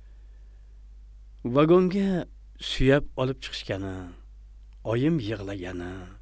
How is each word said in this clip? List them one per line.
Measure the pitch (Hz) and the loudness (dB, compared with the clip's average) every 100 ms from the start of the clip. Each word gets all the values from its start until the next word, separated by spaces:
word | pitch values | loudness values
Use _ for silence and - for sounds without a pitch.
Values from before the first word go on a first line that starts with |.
| - - - - - - - - - - - - - - | -20 -20 -20 -20 -20 -20 -20 -20 -20 -20 -20 -20 -20 -10
Vagonga | 120 127 160 180 185 196 196 180 - - - - | 0 4 6 6 6 2 0 0 -4 -12 -20 -14
suyab | - - 131 139 - - | -6 2 4 4 2 -2
olib | 131 131 | -4 -4
chiqishgani, | - - - 95 98 92 90 87 - - - - - - | -10 -12 -6 -6 -6 -8 -12 -16 -20 -20 -20 -20 -20 -12
oyim | 107 117 147 165 | -4 0 0 0
yig'lagani, | 104 107 98 98 90 87 87 92 90 - | -2 -6 -8 -10 -8 -8 -10 -10 -14 -18